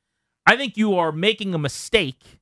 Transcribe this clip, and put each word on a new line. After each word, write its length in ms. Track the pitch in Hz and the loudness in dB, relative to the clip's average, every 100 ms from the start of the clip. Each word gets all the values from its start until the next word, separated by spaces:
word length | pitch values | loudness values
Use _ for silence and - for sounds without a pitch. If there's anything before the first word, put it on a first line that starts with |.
| _ _ _ _ - | _ _ _ _ 2
I 120 | 240 | 2
think 180 | 269 214 | 0 0
you 200 | 214 180 | 2 2
are 160 | 165 | 0
making 420 | 156 202 214 196 170 | 0 -2 -2 -4 -4
a 20 | |
mistake 640 | 139 - - 220 143 - - - | -4 -6 -2 0 0 -6 -20 -20